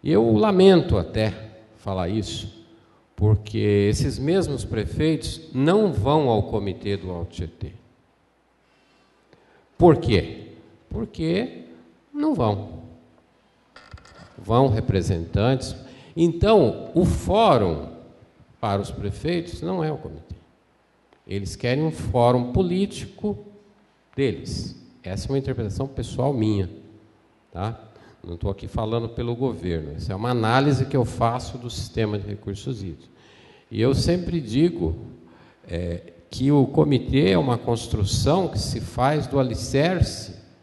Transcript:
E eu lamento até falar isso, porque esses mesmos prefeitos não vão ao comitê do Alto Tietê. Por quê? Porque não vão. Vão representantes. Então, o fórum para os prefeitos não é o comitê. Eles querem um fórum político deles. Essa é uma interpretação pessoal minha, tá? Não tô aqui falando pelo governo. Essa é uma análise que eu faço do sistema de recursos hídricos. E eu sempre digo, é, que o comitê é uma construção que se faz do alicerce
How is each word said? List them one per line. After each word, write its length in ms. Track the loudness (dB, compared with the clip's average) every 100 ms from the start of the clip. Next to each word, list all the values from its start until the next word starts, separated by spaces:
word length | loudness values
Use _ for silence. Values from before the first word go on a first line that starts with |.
E 100 | 4
eu 240 | 4 6
lamento 600 | 4 4 8 8 8 4 0
até 540 | 0 0 0 -2 -14 -20 -20 -12
falar 320 | -6 -4 -2
isso, 560 | -2 -4 -8 -10 -16 -20 -20 _ _ _
porque 440 | 0 2 2 0 -2
esses 580 | 2 4 4 2 -2 -2
mesmos 480 | 0 0 0 -4
prefeitos 760 | -4 -4 -4 0 0 0 -4 -10 -8
não 400 | 2 4 4 2
vão 360 | 2 2 4 4
ao 140 | 2
comitê 540 | 2 -2 -4 -6 -4 -4
do 140 | -6
Alto 240 | -8 -8
Tietê. 380 | -8 -10 -10 -14 -14 _ _ _ _ _ _ _ _ _ _ _ _ _ _ _ _ _ _ _ 4
Por 200 | 6 6
quê? 560 | 4 2 2 -10 -16 -20 -20 _ _
Porque 760 | -8 -8 -6 -2 -2 -4 -10 -20 -20 -20 _ _
não 220 | -4 -2
vão. 520 | 0 0 0 -6 -14 -18 -20 _ _ _ _ _ _ _ -20 -20 -20 -20 -20 -20 -16
Vão 320 | 2 4 4
representantes. 1040 | 2 2 2 2 -2 0 0 2 2 -4 -12 -16 -20 -12
Então, 760 | 2 2 4 6 6 6 0 -2
o 100 | 2
fórum 840 | 2 2 2 4 6 6 4 -2 -8 -16 -20 -20 -20 _ _ _
para 220 | -2 -2
os 80 | -4
prefeitos 720 | -6 -8 -6 -4 -4 -6 -10
não 220 | -6 -4
é 80 | -4
o 60 | -6
comitê. 380 | -12 -16 -16 -20 _ _ _ _ _ _ _ _ -8
Eles 280 | -6 -6
querem 280 | -4 -2 0
um 80 | -2
fórum 600 | -4 -2 4 4 4 2
político 840 | 0 0 0 -2 -6 -14 -8 -6 -6 -12 -20 _ _ _ _ _
deles. 600 | -2 -2 -2 -8 -8 -8 -12 -20 _
Essa 240 | -8 -8 -4
é 40 |
uma 60 | -4
interpretação 500 | -4 -6 -6 -6 -6
pessoal 460 | -6 -8 -2 -2
minha, 360 | 0 0 0 -2 -8 -20 -20 -20 _ _ _ _
tá? 280 | -8 -8 -8 -18 -20 -20 _
Não 140 | -14 -6
tô 120 | -6
aqui 180 | -6 -6
falando 420 | -4 -2 -2 -4
pelo 260 | -6 -6
governo. 560 | -2 -4 -4 -4 -4 -6
Essa 180 | -8 -6
é 20 |
uma 140 | -4 -2
análise 560 | 0 2 4 4 2
que 100 | 2
eu 80 | 0
faço 540 | 0 0 0 0 -8 -12
do 120 | -10
sistema 480 | -10 -6 -2 -2 -2
de 100 | -6
recursos 540 | -10 -10 -8 -8 -8
hídricos. 280 | -10 -12 -20 _ -20 -20 -20 -20 _
E 120 | 0
eu 120 | 2
sempre 460 | 2 2 0 0 -4
digo, 560 | -2 2 2 2 -4 -4 -10 -20 -20 -20 -20 _ -10
é, 460 | -6 -6 -8 -10 -20 _
que 220 | -2 2
o 160 | 4 4
comitê 600 | 2 2 2 2 2 4
é 80 | 4
uma 200 | 2 -2
construção 880 | -2 -4 -2 -2 0 0 2 2 0
que 120 | -4
se 220 | -6 -6
faz 440 | -8 0 0 0
do 140 | 0 0
alicerce 960 | 0 -2 -2 0 2 2 0 -2 -14 -18 -20 _